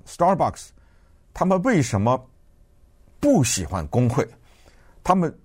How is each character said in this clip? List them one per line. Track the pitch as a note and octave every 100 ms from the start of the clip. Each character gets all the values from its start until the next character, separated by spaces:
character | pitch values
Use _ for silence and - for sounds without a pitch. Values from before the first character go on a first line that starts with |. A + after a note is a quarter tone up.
| -
Starbucks， | - E3+ F#3 A#2+ - - - _ _ _ - _
他 | -
们 | F3+ F#3
为 | B3 G3
什 | B2 G2
么 | A2 B2+ - _ _ _ _ _ _ _ - -
不 | D4 A#3
喜 | B2 -
欢 | D#2+ F#2+ D2+
工 | A#2+ B2
会？ | A#2+ - - _ _ - _ - -
他 | - F#3
们 | E3 -